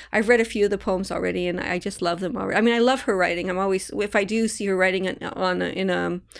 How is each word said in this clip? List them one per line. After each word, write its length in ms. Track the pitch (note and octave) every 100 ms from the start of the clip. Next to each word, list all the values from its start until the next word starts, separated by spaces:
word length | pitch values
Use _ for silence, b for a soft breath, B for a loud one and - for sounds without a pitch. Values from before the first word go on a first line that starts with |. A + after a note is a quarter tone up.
| B
I've 160 | G#3 G#3+
read 100 | A#3+
a 60 | A3+
few 180 | A3
of 80 | G3+
the 60 | G3
poems 340 | - F#3+ F#3+
already, 380 | F3 F3+ F3+ F3+
and 100 | F3+
I 200 | - F3+
just 220 | G3+ -
love 200 | F3 F3
them 160 | F#3+ G3
already. 200 | F#3+ G3
I 40 |
mean, 120 | A3+
I 60 | A#3
love 220 | A#3+ C4
her 160 | C4 F#3+
writing. 320 | F3 F3 F3
I'm 100 | F3+
always, 300 | G3 F#3+ -
if 260 | G3+ G3+ G#3+
I 80 |
do 240 | G3 A3 A3
see 180 | - G3+
her 100 | F#3+
writing 320 | F#3 F#3+ F#3+
on, 80 | -
on 400 | F3+ - F#3 F3+
a, 40 | F3+
in 240 | - F#3+
a, 320 | F3+ F3 F3+ -